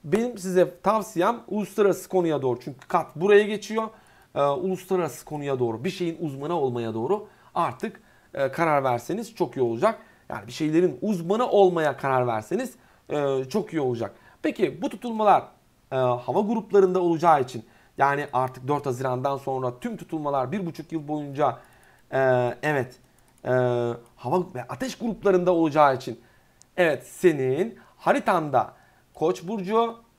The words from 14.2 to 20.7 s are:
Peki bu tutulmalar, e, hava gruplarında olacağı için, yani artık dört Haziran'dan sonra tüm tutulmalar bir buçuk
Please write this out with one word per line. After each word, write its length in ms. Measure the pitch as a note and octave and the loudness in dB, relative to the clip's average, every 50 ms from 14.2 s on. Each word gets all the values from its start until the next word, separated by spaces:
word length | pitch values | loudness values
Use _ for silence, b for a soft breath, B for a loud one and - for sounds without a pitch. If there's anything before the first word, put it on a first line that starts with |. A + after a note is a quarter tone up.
| b b b b | b b b b
Peki 400 | - D#4 A#3+ - G3 C#3+ - D#3 | -4 -4 0 0 -2 -2 -2 -6
bu 80 | G#3+ C#4+ | -8 -8
tutulmalar, 540 | - G3+ - A#3+ A3+ A3 G#3+ G3+ F3 C3+ - - _ _ _ _ _ _ _ _ | -8 -8 -10 -8 -4 2 4 4 4 4 2 -4 _ _ _ _ _ _ _ _
e, 40 | C3+ | -2
hava 460 | C3 B2+ B2 B2 A#2+ - - B2+ F#3+ | 0 0 0 0 -2 -4 -2 0 0
gruplarında 600 | G#3+ G3 A#3+ A3+ - - F#3+ G3+ F#3+ F3+ F#3 F#3+ | 0 0 -2 -4 -4 4 6 8 8 8 6 6
olacağı 400 | F3 E3+ E3+ D#3 E3 E3+ D#3 C#3+ | 2 2 0 4 4 4 4 4
için, 240 | B2+ B2+ - A#2 G#2+ b b b b b b | 2 -2 -6 -12 -14 b b b b b b
yani 280 | - C3+ C#3 C#3+ D3 D3 C#3 - | 2 2 2 2 0 -4 -2 -2
artık 340 | B2+ C3 B2+ B2+ B2+ B2+ | -2 -2 -2 -6 -8 -4
dört 180 | C3 D3 C#3+ C#3+ | -2 -2 -2 -2
Haziran'dan 520 | C#3+ B2 B2 C3 C3 B2 B2+ B2+ C#3 C#3 | -4 -4 -2 -2 -2 -2 -2 -2 -4 -4
sonra 420 | C3 C3 C#3 C3+ B2+ B2+ B2 B2 - | -4 -4 -6 -4 -4 -4 -6 -6 -6
tüm 180 | - A#3+ A3 | -10 -10 -10
tutulmalar 540 | E3+ - - E3+ D#3+ D3 C#3+ C#3+ C3+ B2+ B2 | -10 -12 -10 -10 -6 -4 -2 -2 -2 -2 -2
bir 140 | E3 G#3+ F3+ | -4 -6 -6
buçuk 260 | E3+ | -8